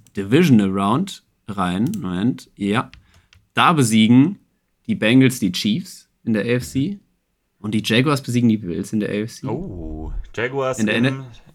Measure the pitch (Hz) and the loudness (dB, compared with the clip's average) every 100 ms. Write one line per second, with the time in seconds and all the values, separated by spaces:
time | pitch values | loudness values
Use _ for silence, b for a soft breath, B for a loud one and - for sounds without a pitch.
0 | _ - 98 143 175 113 98 98 101 135 | _ -10 2 4 6 6 4 0 0 0
1 | 196 - _ _ - 101 90 92 120 208 | -2 -10 _ _ -10 -4 -2 0 -2 -4
2 | 92 90 117 - - - 101 110 - - | -6 -2 -2 -2 -10 -6 -2 -2 -4 -12
3 | b b b _ _ - 135 156 113 110 | b b b _ _ 0 2 4 4 4
4 | 110 123 156 202 _ _ _ _ - 98 | 6 6 4 0 _ _ _ _ -8 -2
5 | 107 127 131 131 95 - 107 123 - - | 2 4 4 2 -4 -2 -2 -2 -6 -18
6 | _ _ 117 107 117 123 - 131 160 202 | _ _ -4 -2 0 -2 -4 -4 -4 -6
7 | _ _ _ _ _ _ 104 107 104 113 | _ _ _ _ _ _ -4 -4 0 2
8 | 143 135 - 117 120 107 87 85 98 110 | 2 0 -2 0 2 2 -2 -6 -4 -4
9 | 98 104 110 - 123 123 196 90 80 78 | -2 -4 -6 -8 -8 -8 -8 -10 -10 -10
10 | 80 - - - 123 139 131 123 107 110 | -8 -8 -8 -6 -6 -4 -4 -2 0 2
11 | 131 135 127 113 - | 0 -2 -10 -18 -20